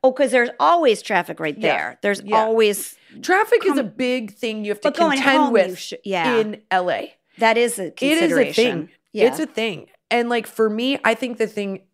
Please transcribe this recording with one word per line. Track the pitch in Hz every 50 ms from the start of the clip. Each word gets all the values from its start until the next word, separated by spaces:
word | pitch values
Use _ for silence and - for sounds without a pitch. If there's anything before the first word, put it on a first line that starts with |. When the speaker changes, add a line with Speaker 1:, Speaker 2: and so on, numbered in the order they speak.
Speaker 1:
Oh, | - 262
'cause | 254 262 285 247
there's | 233 254 240 240 - -
always | - 302 339 349 320 262 214 190
traffic | - - 214 175 175 - - -
right | 160 156 143 -
Speaker 2:
Yeah. | 214 160 135
Speaker 1:
there. | 85 76 107 131 _
There's | - 202 202 190
Speaker 2:
Yeah. | 202 202 214 220
Speaker 1:
always | 220 220 220 226 220 208 202 202 - - - _ _ _ - 220
Speaker 2:
Traffic | - - 359 392 440 415 494 453 -
is | 392 285
a | 277
Speaker 1:
com- | 254 190 - -
Speaker 2:
big | 254 247 247 254 226 202
thing | - _ - 226 214 214 208
you | 208
have | 202 208
to | - 294
Speaker 1:
But | 285
going | - 339 311 285 269
Speaker 2:
contend | 262 277 269 269
Speaker 1:
home, | 262 247
you |
Speaker 2:
with | 233 208 185 180 180 175
Speaker 1:
sh-, | - - - - _
yeah. | 202 190 180 165 156 240
Speaker 2:
in | 226 220 214 208 - _ _
L | 190 185 180 180
A. | 143 101 - - _ _ _ _ _
Speaker 1:
That | - 226 226 226 233
is | 240 233 233 -
a | 190 160
Speaker 2:
It | - -
is | 254 277 311 330 339 330
a | 254 277 240
Speaker 1:
consideration. | 139 147 - 226 247 196 165 156
Speaker 2:
thing. | - _ _ _ _
Speaker 1:
Yeah. | _ 214 214
Speaker 2:
It's | 254 269 285
a | 311
thing. | - - - 226 226 180 - - _ _ _ _ _
And, | 226 240 240 233
like, | 240 233 -
for | - - - 220 220
me, | 208 220 240 262 277 269 -
I | 226 233
think | 220 269 240 240
the | - 226
thing | 208 - 208 202 196 190 190 _ _